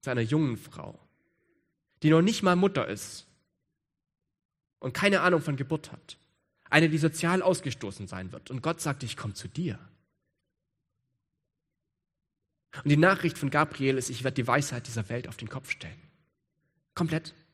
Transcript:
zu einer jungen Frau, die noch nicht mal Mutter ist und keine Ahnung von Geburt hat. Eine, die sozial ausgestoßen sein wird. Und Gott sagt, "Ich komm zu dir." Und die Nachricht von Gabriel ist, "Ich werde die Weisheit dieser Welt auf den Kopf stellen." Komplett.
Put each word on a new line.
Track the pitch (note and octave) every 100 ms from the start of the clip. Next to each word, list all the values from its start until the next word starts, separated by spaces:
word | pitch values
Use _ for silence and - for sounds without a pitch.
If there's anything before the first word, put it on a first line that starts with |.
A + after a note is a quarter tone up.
zu | -
einer | B2
jungen | A2 D3+ D3 A2+
Frau, | - - - - _ _ _ _ _ _ _ _ _ _
die | D#3
noch | D#3+
nicht | F3+ -
mal | F#3+ F3+
Mutter | G3 F#3+ -
ist | G2+ - - - _ _ _ _ _ _ _ _ _ _ _ _ _ _ _
und | C3
keine | - G3+ G3
Ahnung | F3 E3+
von | C#3+ C#3
Geburt | C#3 D#3 -
hat. | - _ - _ _ _ _ -
Eine, | D3+ D#3+
die | D#3
sozial | D#3 D#3+ E3+ F#3
ausgestoßen | F#3 F3 C#3+ A#2 G2+ F#2+ G2
sein | F#2+ F#2
wird. | - -
Und | C3
Gott | D#3 E3
sagt, | D#3 C#3+
"Ich | A#2+ -
komm | G#2+
zu | G2 F2+
dir." | - F3 G2 - _ _ _ _ _ _ _ _ _ _ _ _ _ _ _ _ _ _ _ _ _ _ _ _ _ _ _ _ -
Und | C#3+
die | D3
Nachricht | E3+ F#3+ F3 -
von | C#3+
Gabriel | D3 D3+ - C3+ C3+
ist, | B2
"Ich | B2
werde | B2+ B2+
die | B2
Weisheit | B2+ C#3+ A#2+ -
dieser | A#2 G#2
Welt | A#2+ B2+
auf | -
den | A2
Kopf | C3+ -
stellen." | - - - - _ _ _ _ _ _ _ _
Komplett. | - D#3+ D#3 - - _